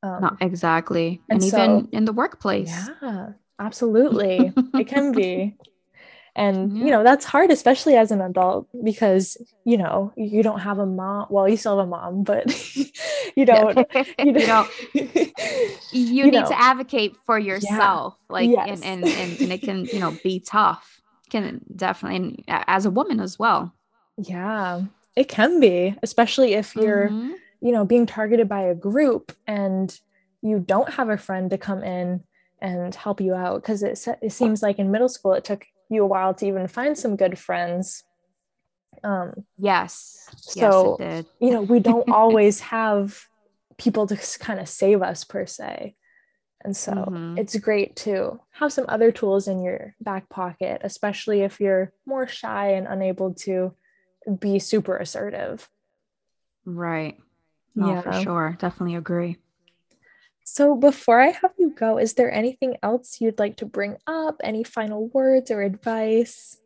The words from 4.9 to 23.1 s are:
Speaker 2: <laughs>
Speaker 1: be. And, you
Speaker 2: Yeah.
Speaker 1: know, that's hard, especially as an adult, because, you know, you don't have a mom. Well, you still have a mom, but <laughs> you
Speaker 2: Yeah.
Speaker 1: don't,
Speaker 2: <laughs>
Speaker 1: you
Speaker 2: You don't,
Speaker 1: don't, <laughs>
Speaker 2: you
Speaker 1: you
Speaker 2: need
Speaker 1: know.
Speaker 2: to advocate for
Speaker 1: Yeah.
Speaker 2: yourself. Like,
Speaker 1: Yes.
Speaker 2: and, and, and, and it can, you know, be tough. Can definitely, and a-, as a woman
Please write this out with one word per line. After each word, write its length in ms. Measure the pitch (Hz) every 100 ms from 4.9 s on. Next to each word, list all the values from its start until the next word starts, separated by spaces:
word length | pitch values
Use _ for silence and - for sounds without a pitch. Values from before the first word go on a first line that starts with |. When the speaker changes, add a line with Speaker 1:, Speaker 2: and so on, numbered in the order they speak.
| 277 285
Speaker 2:
<laughs> 80 | 226
Speaker 1:
be. 360 | 185 180 202 202 _ _ _ _ - - _ -
And, 420 | 202 190 190 208
you 60 | 254
Speaker 2:
Yeah. 40 | 240
Speaker 1:
know, 40 |
that's 220 | 226 277
hard, 260 | - 277 359
especially 460 | 311 - 262 - 262
as 160 | 220
an 80 | 208
adult, 480 | 185 185 185 196 - 247
because, 520 | 220 208 220 190 190 - 240 _
you 120 | - 233
know, 360 | 175 - 202 -
you 280 | 214 214
don't 160 | 220 208
have 180 | 190 196
a 80 | 196
mom. 400 | 185 185 202 -
Well, 180 | 202 190
you 80 | 214
still 200 | 226 196
have 100 | 185
a 20 |
mom, 320 | 175 175 185
but 240 | 202 202 -
<laughs> 300 | - - -
you 100 | 277 - 640 587 480
Speaker 2:
Yeah. 380 | - 262 220 214
Speaker 1:
don't, 60 | 240
Speaker 2:
<laughs> 160 | 247 262 - -
Speaker 1:
you 60 | 277
Speaker 2:
You 60 |
don't, 120 | 233 220
Speaker 1:
don't, 240 | 220 208 - -
<laughs> 1000 | 285 269 - - - 659 571 453 392 -
Speaker 2:
you 80 | 254
Speaker 1:
you 200 | 240 247 277
Speaker 2:
need 60 | 247
Speaker 1:
know. 60 | -
Speaker 2:
to 80 | -
advocate 560 | 247 254 262 277 214 - -
for 100 | 226
Speaker 1:
Yeah. 160 | 208
Speaker 2:
yourself. 640 | 190 202 214 202 180 131 - _
Like, 220 | - 233
Speaker 1:
Yes. 180 | 240 -
Speaker 2:
and, 160 | 202
and, 200 | - 185
and, 360 | 320 - 180 170
and 120 | 262
it 100 | 185
can, 240 | 226 190 180
you 60 | 208
know, 180 | 175 165
be 160 | 190 185
tough. 640 | - 208 208 170 _ _ _ _ _
Can 320 | 233 196 - -
definitely, 420 | 185 185 185 185 185
and 280 | 185 - -
a-, 240 | - -
as 160 | 190 202
a 40 |
woman 280 | 190 302